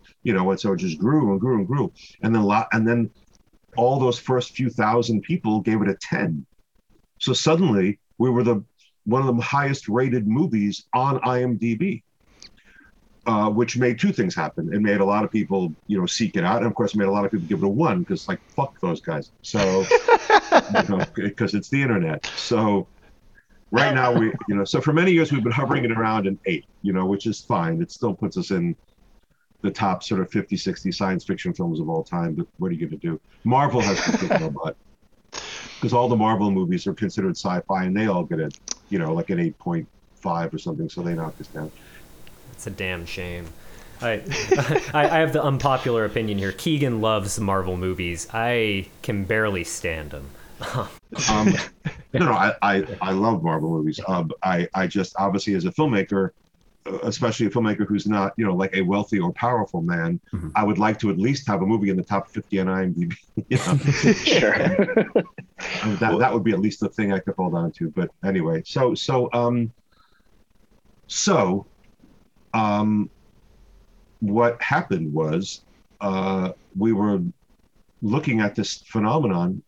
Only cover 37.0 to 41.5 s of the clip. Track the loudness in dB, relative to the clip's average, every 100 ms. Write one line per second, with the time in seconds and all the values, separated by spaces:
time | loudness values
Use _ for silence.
37 | -4 -2 -2 -2 -2 -4 -2 -2 0 0
38 | 2 0 -2 -4 -4 -8 -12 -12 _ -4
39 | -2 -2 -2 -2 -2 -4 -6 -6 -6 _
40 | _ _ -6 -4 -4 -8 -8 -8 -8 -6
41 | -4 -4 -6 -10 -14